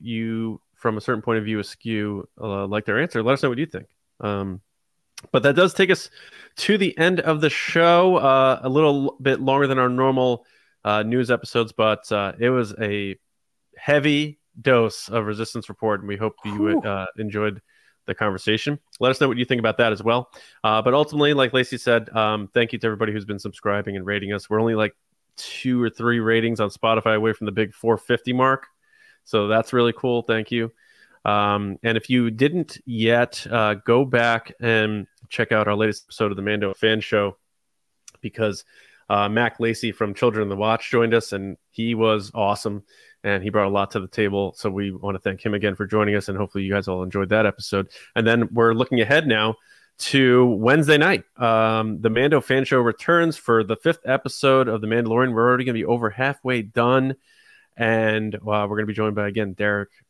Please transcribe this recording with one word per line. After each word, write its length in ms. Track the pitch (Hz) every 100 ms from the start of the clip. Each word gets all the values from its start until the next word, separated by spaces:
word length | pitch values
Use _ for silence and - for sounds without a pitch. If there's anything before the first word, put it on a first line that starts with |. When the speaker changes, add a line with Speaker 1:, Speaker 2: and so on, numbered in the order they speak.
Speaker 1:
you, 600 | 117 113 113 113 113 107 _ _
from 200 | 117 107
a 40 |
certain 200 | - 113
point 160 | 120 110
of 60 |
view 140 | 107 107
askew, 680 | 101 - 117 107 104 101 - -
uh, 260 | 110 98 98
like 180 | 104
their 160 | 110 107
answer. 220 | 170 117
Let 100 | 113
us 80 | 139
know 60 | 139
what 100 | 120
you 80 | 156
think. 220 | 95 - _ _ -
Um, 400 | 104 101 98 95 - _ _ _ _ - -
but 100 | -
that 140 | 139 143
does 180 | 180
take 160 | - 185
us 200 | 185 - - - - - -
to 200 | - 208
the 180 | 190 -
end 240 | 165 180
of 200 | 160 151
the 100 | 151
show. 680 | - - 170 170 175 185 180
Uh, 440 | - 135 131 -
a 60 | 131
little 380 | 139 156 143 139
l-, 60 | -
bit 200 | 135 131
longer 260 | 135 135 139
than 120 | 131
our 100 | 123
normal, 560 | 123 135 131 127 120 _ _ _ _
uh, 180 | 107 107
news 280 | 107 123 120
episodes, 420 | 120 - 120 110
but, 380 | - 110 107 -
uh, 200 | 104 98 -
it 120 | 120
was 240 | 127 107 104
a 380 | 107 104 98 98 _ _ _ _ _ -
heavy 600 | - 147 147 147 151 147 _ -
dose 480 | 123 123 110 - -
of 180 | 113 104
Resistance 420 | 107 113 117 -
Report, 320 | 104 113 101
and 80 | 101
we 80 | 101
hope 200 | 110 -
you, 80 | 107 104
Speaker 2:
Whew. 240 | 104 104
Speaker 1:
uh, 240 | 110 98 92 -
enjoyed 420 | 107 104 107 95 - _ _ _ -
the 80 |
conversation. 640 | - 107 92 - 110 - 147 _ -
Let 80 | 123
us 60 | 131
know 100 | 135
what 100 | 123
you 80 | 123
think 140 | 123
about 180 | 113 107
that 120 | 117
as 120 | 101
well. 260 | 107 120 123 - - _
Uh, 200 | 110 110
but 100 | 123
ultimately, 400 | 139 151 151 147
like 220 | 143 127
Lacey 240 | 127 123 120
said, 320 | - 117 110
um, 380 | 110 107 107 98
thank 180 | 123 117
you 40 | -
to 60 | 113
everybody 280 | 107 110
who's 100 | 107
been 140 | 98 101
subscribing 580 | 107 - 107 101 101 98
and 80 |
rating 260 | 92 104 98
us. 160 | 101 -
We're 100 | 110
only, 140 | 113
like, 200 | 110 107 - _ _ _ -
two 460 | - - 127 123
or 60 | 117
three 320 | - 117 117
ratings 400 | 110 113 117 113
on 80 | 104
Spotify 480 | - 113 110 113 107
away 160 | 110
from 140 | 104 107
the 60 |
big 200 | 98 107
four 240 | - 113 110
fifty 380 | - 120 -
mark. 320 | 123 131 135 - _ _ _ _ _
So 240 | - 110 104
that's 240 | 110 -
really 220 | 123 120
cool. 260 | 113 131 120
Thank 300 | 117 113 107
you. 180 | 120 113 - _ _ _ _
Um, 540 | 104 104 104 101 101 95
and 140 | 117 113
if 140 | -
you 200 | 127 117
didn't 460 | 110 143 175 156 -
yet, 640 | - 113 110 120 120 - -
uh, 260 | 117 107 104 -
go 180 | 120
back 480 | 135 123 117 113 - -
and 460 | 117 110 107 107 95 _ -
check 200 | - 113
out 160 | 110 104
our 80 |
latest 300 | 104 110 104
episode 260 | - - 107
of 60 | 98
the 60 |
Mando 320 | 98 104 101
Fan 260 | 98 113 110
Show, 380 | - 107 101 - _ _ _ _ _ _ - -
because, 440 | 110 - 110 95 - _ _ _ -
uh, 200 | 101 101
Mac 320 | 110 120 -
Lacey 320 | 113 110 117
from 220 | - 104
Children 280 | 98 123 110
of 40 | 101
the 80 | 98
Watch 340 | 107 113 -
joined 240 | 123 117
us, 180 | 117 -
and 240 | 98 98 - _
he 240 | - 113
was 360 | 113 110 107 98
awesome, 480 | 113 101 104 110 101 - _ - _
and 200 | 104 98
he 80 | 101
brought 160 | 107 98
a 40 |
lot 200 | 101 98
to 80 | 107
the 80 | 95
table. 440 | - 101 101 95 -
So 140 | 110
we 200 | 95 101
wanna 280 | 90 98 95
thank 260 | 101 95
him 100 | 110
again 200 | 104 104
for 120 | 95 101
joining 280 | 107 104
us, 140 | 104 95
and 80 | 95
hopefully 260 | 101 101
you 80 | 95
guys 160 | 101 98
all 140 | 92
enjoyed 260 | 92 101 95
that 160 | 107 107
episode. 420 | - - 98 95 - -
And 120 | 117 113
then 220 | 117 113
we're 220 | 117 117
looking 260 | 113 123 123
ahead 260 | 104 147 156
now 300 | 110 107 113 _ _ _ -
to 500 | - 139 131 123 123
Wednesday 520 | 104 113 151 151 147
night. 260 | 170 127 - -
Um, 600 | 120 110 110 110 110 95
the 100 | 110
Mando 300 | 113 143 147
Fan 240 | - 135
Show 160 | 135 131
returns 560 | 120 - - 170 170 147
for 260 | - 113
the 140 | 101 110
fifth 240 | 165 160
episode 640 | - 135 131 - 135 135 123
of 120 | 110
The 60 | 107
Mandalorian. 460 | 117 113 117 127
We're 160 | 113 120
already 160 | 123
gonna 100 | 127
be 100 | 113
over 260 | 80 120 110
halfway 520 | 104 131 139 127 123
done, 540 | 104 120 120 131 131 131 _ _ _ _ _ -
and, 580 | 113 113 110 107 107
uh, 320 | 104 107 104 104
we're 80 | 104
gonna 100 | 107
be 80 |
joined 200 | 104 107
by, 140 | 104 101
again, 240 | 107 101
Derek 380 | 92 104 104 98 _ _